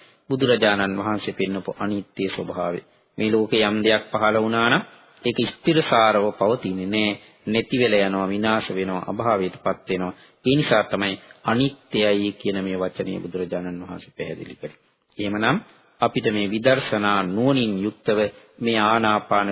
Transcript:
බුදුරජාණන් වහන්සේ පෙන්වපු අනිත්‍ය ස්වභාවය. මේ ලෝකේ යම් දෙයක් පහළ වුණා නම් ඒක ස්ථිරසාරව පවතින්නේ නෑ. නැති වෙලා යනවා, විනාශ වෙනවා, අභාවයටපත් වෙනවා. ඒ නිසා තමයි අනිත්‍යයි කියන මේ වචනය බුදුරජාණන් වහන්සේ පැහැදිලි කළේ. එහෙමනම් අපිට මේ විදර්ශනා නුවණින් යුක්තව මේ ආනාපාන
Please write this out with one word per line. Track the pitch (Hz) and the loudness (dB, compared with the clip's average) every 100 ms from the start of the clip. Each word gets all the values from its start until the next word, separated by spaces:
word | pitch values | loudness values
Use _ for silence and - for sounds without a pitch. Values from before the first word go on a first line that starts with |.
| - _ - | -20 _ -6
බුදුරජාණන් | 135 127 117 107 101 98 98 | 0 2 4 4 2 0 -2
වහන්සේ | 104 104 104 | -2 -4 -4
පෙන්වපු | 98 95 95 - - | -4 -4 -4 -6 -6
අනිත්‍ය | 101 101 - - 95 | -4 -4 -6 -6 -4
ස්වභාවය. | - 87 85 87 87 - _ _ - | -4 -6 -4 -4 -6 -10 _ _ -2
මේ | 107 | 2
ලෝකේ | 110 107 113 | 2 2 2
යම් | 107 107 | 2 2
දෙයක් | 107 107 - | 2 2 0
පහළ | 107 107 110 | 0 2 2
වුණා | 110 113 117 | 2 2 2
නම් | 147 - - _ _ | 2 0 -14 _ _
ඒක | 120 120 | -4 -2
ස්ථිරසාරව | 110 - - 156 156 120 110 104 104 | -2 -2 0 2 4 4 4 4 0
පවතින්නේ | - 98 123 98 95 92 | 0 0 0 -2 -6 -2
නෑ. | 107 104 98 - _ | 0 0 -2 -12 _
නැති | 104 110 113 127 | -2 -2 0 0
වෙලා | 120 104 | 2 4
යනවා, | 98 98 95 | 2 0 -2
විනාශ | 101 110 110 - | 0 0 0 -2
වෙනවා, | 95 95 92 | -4 -4 -4
අභාවයටපත් | 87 101 117 104 92 - 98 95 - | -6 -4 0 0 -2 -4 -4 -4 -4
වෙනවා. | 92 90 - - _ | -4 -4 -8 -20 _
ඒ | 123 143 | 0 2
නිසා | 147 110 | 4 2
තමයි | - 98 101 92 - - | 2 -2 -2 -4 -12 -8
අනිත්‍යයි | - 117 135 - _ 110 104 101 104 | -2 0 0 -4 _ 0 2 2 0
කියන | 101 - 98 | -4 -4 -2
මේ | 95 92 | -4 -4
වචනය | 92 - 92 95 | -4 -4 -6 -6
බුදුරජාණන් | 90 92 87 90 90 87 | -6 -6 -6 -6 -6 -10
වහන්සේ | 90 90 - | -10 -14 -14
පැහැදිලි | - 82 80 85 - | -12 -10 -10 -12 -14
කළේ. | - - _ _ _ - | -16 -16 _ _ _ -8
එහෙමනම් | 104 104 113 185 - _ _ _ | -4 -2 0 -2 -4 _ _ _
අපිට | 117 127 113 | -2 0 -2
මේ | 104 101 | 0 -2
විදර්ශනා | 110 127 135 - 107 104 101 | 0 2 2 0 0 2 2
නුවණින් | 92 98 131 135 113 95 | 0 0 2 2 0 -2
යුක්තව | 104 - - 107 104 - - - | -4 -4 -2 0 0 -4 -20 -6
මේ | 117 110 | -2 2
ආනාපාන | 107 113 110 107 - 104 101 | 4 4 2 0 2 0 0